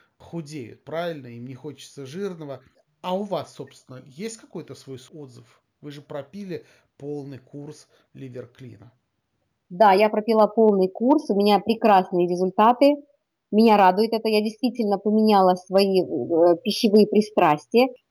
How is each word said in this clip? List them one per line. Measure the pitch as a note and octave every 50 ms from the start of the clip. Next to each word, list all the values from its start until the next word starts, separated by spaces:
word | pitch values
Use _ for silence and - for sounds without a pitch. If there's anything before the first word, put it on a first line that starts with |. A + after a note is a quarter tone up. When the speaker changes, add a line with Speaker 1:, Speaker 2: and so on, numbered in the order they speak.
| _ _ _ _
Speaker 1:
худеют, | - - - E3+ D#3 C#3 D#3 D3+ A#2 G#2+ - _ _
правильно? | - D3+ E3 F3 F3 E3 D3 B2 B2
Им | A#2 A#2 A#2+
не | C3 C3+
хочется | B2 - D3+ C#3+ - - - - C#3+ C#3
жирного. | B2+ C#3+ F#3 G3+ G3 F3+ D#3+ D#3 C#3+ C3 B2 _ _ _ _ _ _ _ _
А | - F3+ F#3 F#3+
у | G#3
вас, | G3 F#3 D#3 B2+ - -
собственно, | - C#3 - _ _ _ - B2+ B2+ B2+
есть | D3 B2+ D3 G#3 A3+ A3 -
какой-то | _ _ - F3+ - - C3+
свой | - - C3+ C3 A#2+
с-, | - -
отзыв? | - D#3 D3 B2+ A#2+ A#2+ A#2 _ _ _ _ _ _ _
Вы | - D3
же | C#3+ D3
пропили | C#3 - D3 C#3+ C#3 C#3 - G3+ G3+ F#3 E3+ D3 - _ _ _ _ _ _ -
полный | C#3+ D3 D3 D3 C3+ C#3 C#3 B2+
курс | _ _ - D3 C#3+ D3+ D3+ - - _ _ _ _ _ _
ливерклина. | C3+ C3+ C3 B2 B2+ A#2 A2+ _ - C3 A#2+ A2 G#2 A2 B2 _ _ _ _ _ _ _ _ _ _ _ _ _ _ _ -
Speaker 2:
Да, | F3+ F3+ A3 G3+
я | F#3 F#3+ G#3+ G#3+
пропила | A3 G#3+ G#3+ A#3 A3 A3 G#3+ G3+
полный | - A#3 A3 A3 G3+ F#3+ F#3 F#3
курс, | - - A3+ B3 D4+ D4+ - -
у | G#3
меня | G3+ G3+ G#3 G#3 F#3+
прекрасные | G3 A3 A3+ A3 - A3 G3+ F#3 F#3 - F#3 F3 F3 F3
результаты. | F3+ F3 F#3 F#3 - - G#3 A#3 B3 - C#4+ C#4+ D4 C#4+ - _ _ _ _ _ _ _ _ -
Меня | - G#3 A3+ A#3 G#3+ G3+
радует | G3 F#3 F#3 G3 A3+ A3+ A3+
это, | A3 - A3
я | G#3+ G#3+
действительно | G#3+ A3 G#3+ _ - A#3+ G#3+ B3 A3+ G3+ G3+ G3
поменяла | - G#3+ G#3+ A3 A3 G#3+ G#3 G3 F#3+ F3+ F#3
свои, | F3+ - - F#3 G3 G3 G3 F#3+ F#3
э, | E3 - E3 C#3+ A#2+ C3+ E3+ D#3+ E3+ F3 F3 E3 -
пищевые | G#3+ G3+ - - G#3+ G3 G#3+ G3+ G#3
пристрастия. | - G#3+ G#3+ - - - F3+ D#3+ D3 D3+ - _ - A3+ B3+ C4 - - _ _